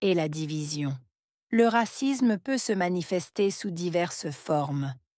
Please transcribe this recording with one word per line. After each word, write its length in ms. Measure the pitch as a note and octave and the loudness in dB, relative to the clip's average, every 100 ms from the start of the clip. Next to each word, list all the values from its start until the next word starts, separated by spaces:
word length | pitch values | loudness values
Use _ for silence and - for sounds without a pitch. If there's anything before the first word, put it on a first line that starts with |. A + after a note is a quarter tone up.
et 140 | G3 F3 | 2 2
la 120 | D#3 | 2
division. 680 | D#3 D#3 D#3 D3 D3 C#3+ C3+ - _ _ _ - | -2 -4 -4 -4 -4 -4 -6 -12 _ _ _ -2
Le 140 | A3+ A#3 | 4 4
racisme 720 | A#3 A3+ - C4+ C4 B3 G#3 | 4 0 0 0 2 2 2
peut 200 | - C4 | 0 -2
se 140 | - | 0
manifester 800 | G3 F3 F3+ E3 F3+ - - G3 | 0 2 0 0 -2 -2 0 0
sous 200 | F#3+ G#3 | 0 -6
diverses 600 | E3+ F3 E3+ F3 - E3+ | -4 -2 0 -2 -4 -6
formes, 640 | C#3 - D3+ C#3+ C#3+ C#3 C3 _ | -6 -2 0 0 -2 -4 -8 _